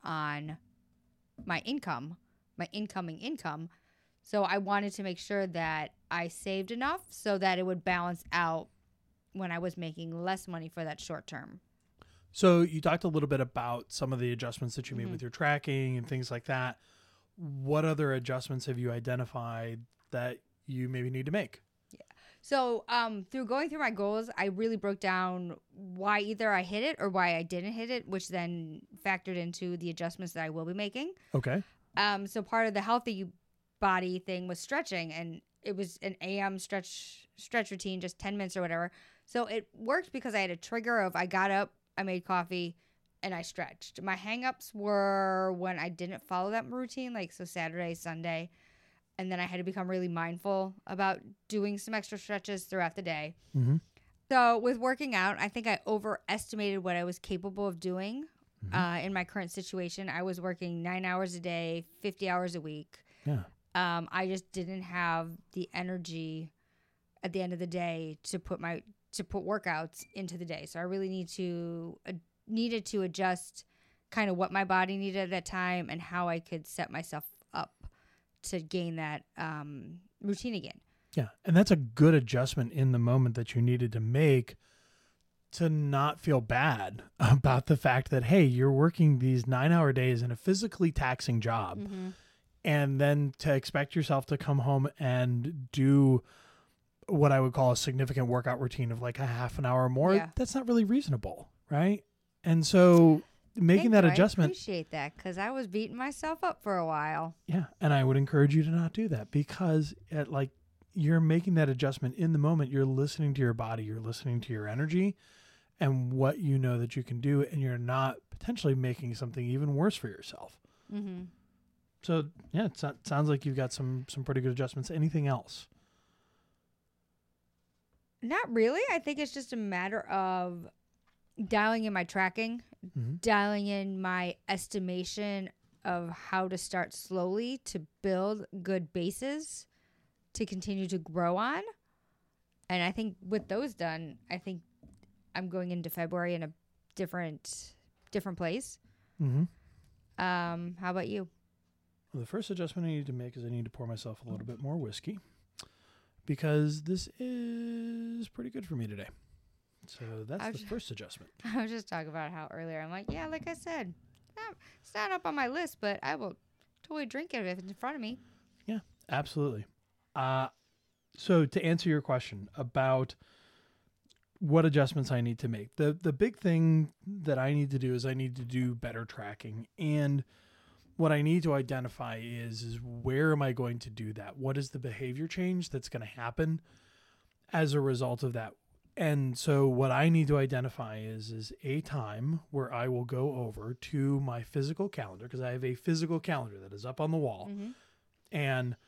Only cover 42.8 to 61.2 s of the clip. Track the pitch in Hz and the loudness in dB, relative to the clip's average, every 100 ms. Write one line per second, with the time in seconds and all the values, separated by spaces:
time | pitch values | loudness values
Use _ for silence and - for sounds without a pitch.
42.8 | _ _ _ _ 190 180 170 - 160 - | _ _ _ _ -8 -8 -8 -8 -10 -12
43.8 | - - 190 190 196 233 254 262 - 214 | -18 -10 -6 -6 -6 -6 -4 -6 -10 -6
44.8 | 202 202 196 196 190 185 190 185 185 180 | 0 2 2 2 2 2 0 -2 -4 -4
45.8 | 170 165 180 175 - 180 185 226 - 247 | -6 -6 -8 -8 -6 -4 -2 -2 -4 -6
46.8 | 254 - 254 233 175 - 175 180 165 170 | -8 -8 -8 -8 -8 -10 -10 -6 -6 -4
47.8 | 175 165 170 165 170 165 170 _ _ _ | -6 -6 -8 -8 -4 -4 -6 _ _ _
48.8 | _ _ _ - 185 180 175 180 180 190 | _ _ _ -8 -6 -4 -4 -4 -4 -4
49.8 | 180 185 180 170 165 175 202 196 190 190 | -2 -2 -2 -2 -4 -4 -2 -2 -2 -6
50.8 | - 185 196 190 - 196 - 214 202 202 | -8 -2 0 0 -6 -20 -6 -2 -2 -4
51.8 | - 220 202 208 - 208 - 196 - 190 | -6 -6 -6 -10 -6 -6 -4 -8 -4 -2
52.8 | 170 180 180 156 151 170 _ 143 123 156 | -2 -2 -6 -6 -6 -12 _ 0 2 2
53.8 | - _ _ _ - 262 240 233 240 247 | 0 _ _ _ 2 6 6 6 2 2
54.8 | 254 254 294 220 190 202 196 240 226 208 | 2 0 0 2 2 2 -2 -2 -2 -2
55.8 | - 214 214 208 - 202 - 214 208 196 | 0 -2 0 -4 -4 -4 -4 -4 -2 -2
56.8 | 185 175 175 175 - 185 190 190 202 175 | 0 0 -2 -6 -6 -6 -6 -4 -4 -4
57.8 | 180 180 196 247 320 _ _ _ 98 180 | -4 -4 -4 -6 -10 _ _ _ -4 0
58.8 | 180 175 175 190 180 208 175 - 180 185 | 0 0 -2 -4 -4 -6 -8 -8 -8 -6
59.8 | 175 - 190 151 185 180 180 175 180 170 | -6 -6 -6 -4 -4 -4 -6 -4 -6 -4
60.8 | 170 185 185 185 | -4 -4 -2 -2